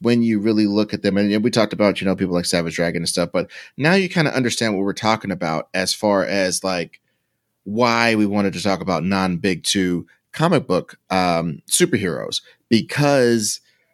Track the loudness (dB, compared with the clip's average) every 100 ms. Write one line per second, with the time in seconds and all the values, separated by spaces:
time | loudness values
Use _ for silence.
0 | 0 2 2 2 2 2 2 2 0 0
1 | 0 2 2 2 2 2 0 2 0 2
2 | -2 0 0 -2 0 -2 -2 -2 -2 -2
3 | -4 -2 -2 -2 -6 -10 -18 -4 0 2
4 | 0 0 0 0 -2 0 -2 0 -2 -2
5 | 0 0 -2 -4 -2 -4 -4 -4 -4 -2
6 | 0 2 0 0 0 -2 -4 -4 -6 -12
7 | _ _ _ _ _ _ -6 0 2 4
8 | 2 4 2 2 -2 -2 -2 -2 -2 -2
9 | 0 0 0 0 -2 -2 -2 0 0 -2
10 | -6 _ _ -2 0 0 0 -2 -2 -12
11 | -4 0 0 0 -2 -8 -4 0 0 0
12 | -2 -4 -6 -8 -10 _ 0 0 0 0
13 | 2 4 4 2 -2 -8 _ _ _